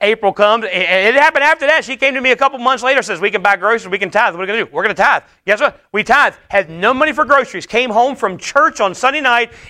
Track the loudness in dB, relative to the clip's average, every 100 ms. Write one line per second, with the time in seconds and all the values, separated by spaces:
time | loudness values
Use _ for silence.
0 | -2 0 -2 2 2 2 -2 -4 0 2
1 | 4 4 2 2 0 0 2 0 -2 -4
2 | -2 0 0 2 0 0 -2 0 0 0
3 | -2 -4 -2 0 0 0 0 -2 -2 -6
4 | -2 0 0 -2 -6 -4 -4 -4 -4 0
5 | 2 2 -4 _ -4 0 0 -4 _ -6
6 | 0 2 2 -2 _ -2 -2 -2 -2 2
7 | 0 0 2 2 0 -8 -4 -2 0 0
8 | 0 0 -6 -6 -4 0 0 2 -2 0
9 | -2 0 0 0 -2 -8 -14